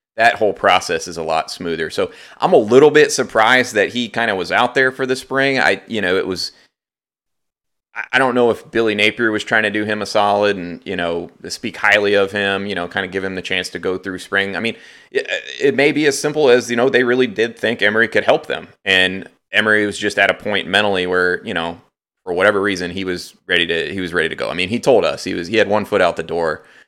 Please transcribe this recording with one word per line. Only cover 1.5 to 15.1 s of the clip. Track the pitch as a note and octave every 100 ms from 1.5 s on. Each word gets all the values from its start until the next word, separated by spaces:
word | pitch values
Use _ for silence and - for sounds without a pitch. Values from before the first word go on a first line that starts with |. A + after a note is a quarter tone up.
| - E2+ E2 D2+
So | - F2+ - - -
I'm | D3+
a | D3+
little | G#2+ B2+ D3+
bit | D3+ C#3
surprised | - A#2 A2+ A2 B2+ B2
that | G#2+ F#2
he | A#2+ A2+
kinda | A2+ A#2 F#2+
was | F2
out | F#2+ B2 C3+
there | C3
for | C3 C3
the | B2+
spring. | - C3+ C#3 C3
I, | E2 G2 -
you | G#2+
know, | F2+ F#2+
it | F#2
was, | F2+ - - _ _ _ _ _ _ _ _ _ _ _ _ _ A2
I, | -
I | B2+
don't | C3 B2
know | A#2+
if | G#2 -
Billy | A2+ A2+ G#2
Napier | G#2+ A2+ A2+
was | G#2+
trying | - A2+
to | G#2+
do | G#2
him | G#2+ G#2+
a | G2+
solid | G#2+ G#2 G2+ G#2 F#2+
and, | F2 E2+ -
you | F2+
know, | E2+ E2+ F2 _ F2+
speak | - A2 -
highly | G#2+ G#2 G2+
of | G2+ G2
him, | G#2 G2 G2 G2+
you | F2+
know, | F2
kinda | G2 F#2
give | F#2+
him | F#2+ F#2
the |
chance | - F#2 F#2
to | F2
go | F#2+ F#2
through | G2 F2+
spring. | - G2 G2 F2+
I |
mean, | A2+ - - - _